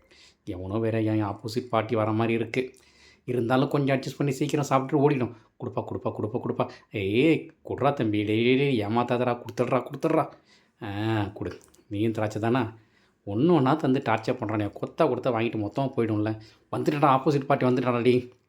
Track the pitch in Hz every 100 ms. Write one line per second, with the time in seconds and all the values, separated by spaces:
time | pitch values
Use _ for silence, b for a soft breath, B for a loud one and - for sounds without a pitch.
0 | b b b b - 90 92 104 113 110
1 | 110 110 104 101 117 123 - 110 107 113
2 | 107 110 117 113 110 131 127 b b b
3 | b b - 123 117 127 139 147 139 135
4 | 131 - 143 127 147 143 139 135 131 151
5 | 143 131 117 B B - 113 113 107 104
6 | 113 - 107 110 - 123 123 B B 113
7 | 95 107 156 151 - - - - 120 117
8 | 113 104 104 107 117 131 143 127 101 117
9 | 120 120 123 120 - - 120 127 - 139
10 | 160 156 139 b b b b _ 107 101
11 | 110 110 101 - 95 - - _ - 101
12 | 113 110 107 107 113 131 110 b b b
13 | b b - 101 156 165 131 156 139 131
14 | 123 113 - 127 107 110 104 - 131 -
15 | 160 123 139 113 113 113 104 - 135 131
16 | 113 107 107 107 B B _ 127 123 147
17 | 147 131 160 143 135 139 127 127 127 120
18 | 120 127 - -